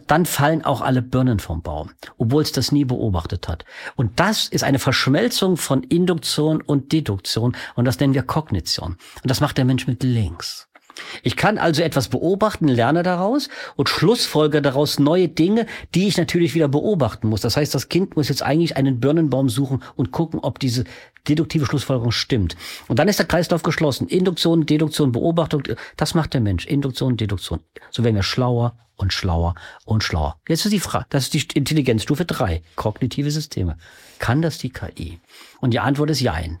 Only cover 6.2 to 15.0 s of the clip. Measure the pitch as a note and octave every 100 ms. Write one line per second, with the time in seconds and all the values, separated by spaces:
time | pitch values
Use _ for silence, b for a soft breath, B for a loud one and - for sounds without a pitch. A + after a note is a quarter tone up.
6.2 | - - D3+ D#3 - C#3+ C3 D#3 C#3+ G2
7.2 | - A2+ A#2+ B B - B2 - C#3 C3+
8.2 | - D#3+ - F#2 - - F2 E2+ B B
9.2 | B2+ B2+ D3 - B2+ B2+ - A#2+ B2+ A#2
10.2 | F2+ E2+ - - - _ B B B B
11.2 | B2 - F#3+ G#3+ E3+ D3+ E3 C#3 - C3
12.2 | E3 G3 G#3+ - D#3 A#2+ A#2 E3 F3 F3
13.2 | F#3+ C#4 - B B B G#3+ - D#3+ A#3
14.2 | - D3+ D3+ D3 C#3 C3 D3 -